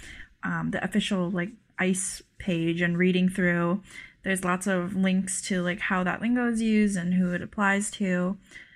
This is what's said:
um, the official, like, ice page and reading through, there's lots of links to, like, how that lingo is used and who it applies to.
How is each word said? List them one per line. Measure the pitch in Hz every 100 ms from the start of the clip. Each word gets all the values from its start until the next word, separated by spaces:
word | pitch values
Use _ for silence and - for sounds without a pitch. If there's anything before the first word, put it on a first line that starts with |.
| - - - _
um, | - 170 165
the | -
official, | 180 214 - 196 175
like, | 185 180 - _ -
ice | 185 185 - - - -
page | - 170 165 170
and | 175 170
reading | 180 185 185
through, | 185 180 175 170 190 - - - _
there's | 190 190 185
lots | 185 196
of | 185 175 190
links | 190 185 185 -
to, | - 185
like, | 175 175
how | - 185 185
that | -
lingo | 226 247 240
is | 226
used | 226 214 208 196
and | 175 180
who | 180
it | 175
applies | - - 196 196 208
to. | - 202 180 180 190 - - -